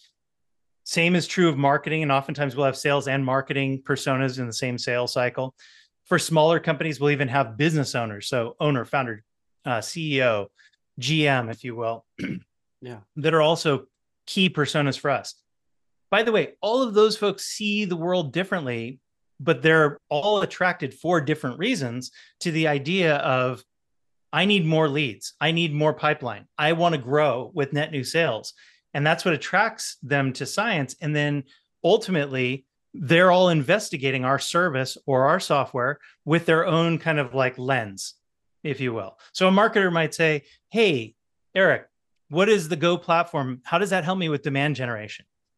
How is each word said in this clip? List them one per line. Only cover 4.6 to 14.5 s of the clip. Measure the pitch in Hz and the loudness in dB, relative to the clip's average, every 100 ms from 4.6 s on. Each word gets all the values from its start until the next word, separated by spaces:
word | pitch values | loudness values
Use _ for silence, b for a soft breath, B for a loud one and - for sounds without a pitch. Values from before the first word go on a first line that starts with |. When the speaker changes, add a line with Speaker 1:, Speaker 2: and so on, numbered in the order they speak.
| 131 123 | -6 -6
Speaker 1:
sales | - 123 123 | -4 -2 -2
cycle. | - 123 120 131 - b b b _ _ | -2 -2 -4 -8 -10 b b b _ _
For | 170 | -2
smaller | - 160 156 170 | 2 4 4 4
companies, | 160 151 165 127 | 0 -2 -4 0
we'll | 143 | 0
even | 143 139 | 2 0
have | 135 135 110 | 0 -2 0
business | 151 160 131 | 0 2 -2
owners, | 123 113 101 - | -4 -6 -8 -4
so | 131 117 - | -2 -2 -2
owner, | 151 139 110 | 0 0 -2
founder, | 143 123 107 - _ _ _ - | -4 -4 -8 -14 _ _ _ -6
uh, | 117 | -4
C | - 170 156 139 | -4 -8 -2 0
E | |
O, | 127 107 98 b b b _ - | 2 2 -2 b b b _ -10
G | 123 156 147 | -2 2 2
M, | 131 113 | 2 -2
if | 117 127 | -8 -12
you | 117 | -6
will, | 113 113 - - | -6 -6 -12 -12
<clears throat> | - 180 - _ _ _ | -10 -10 -12 _ _ _
Speaker 2:
Yeah. | 127 117 - - | -18 -18 -16 -4
Speaker 1:
that | 147 | 0
are | 160 | 4
also | 156 165 165 135 - _ _ _ - | 4 2 0 0 -4 _ _ _ -6
key | - | 0
personas | 185 | 2